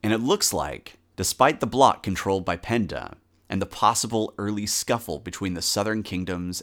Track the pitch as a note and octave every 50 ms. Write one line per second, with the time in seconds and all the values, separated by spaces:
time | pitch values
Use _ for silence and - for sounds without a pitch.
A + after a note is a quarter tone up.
0 | - G#2 A2 A2 A2+ C3 F#3+ G#3 - - - E2+ D2 D2 C2+ - _ - - _
1 | _ _ _ - F#2+ - - - B2+ C#3 D#3 - - A2+ G2+ B2+ C3+ A#2+ E2+ -
2 | - - F#2+ - - G2+ G2 F#2+ F2+ - F2 F2 - - A#2 A#2+ G#2+ D#2 D2+ B1+
3 | - G1+ - _ _ _ _ _ _ _ G#2 G2 F#2+ - - - - G#2+ A#2 -
4 | - A#2 A#2 A2+ A2 - - - G2+ G#2 G#2+ G#2 G#2 G#2 - - - - B2+ A#2
5 | - - E2 C#2+ - F2 E2+ - G2+ F#2+ F2+ E2 - - - G#2 G2+ G#2+ A2 A2
6 | G#2 - G2+ F#2 F#2 F2+ F2+ F2 F2+ F2+ F2+ -